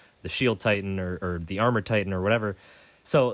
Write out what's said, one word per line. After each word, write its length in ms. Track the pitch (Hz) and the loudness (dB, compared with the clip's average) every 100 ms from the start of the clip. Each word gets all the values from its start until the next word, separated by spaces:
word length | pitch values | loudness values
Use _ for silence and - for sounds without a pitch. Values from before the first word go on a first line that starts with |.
| - _ | -20 _
the 80 | - | -8
Shield 320 | - 127 104 | 0 0 2
Titan 400 | 113 104 98 95 | 2 0 0 -4
or, 180 | 90 90 | -4 -4
or 180 | 90 87 85 | -4 -4 -4
the 120 | 98 | 0
Armor 220 | 117 117 | 2 2
Titan 320 | 98 110 95 | 2 0 0
or 80 | 95 | 0
whatever." 340 | 98 113 107 95 - - - _ | 0 0 0 -6 -14 -20 -20 _
So, 260 | - 151 123 | 0 2 2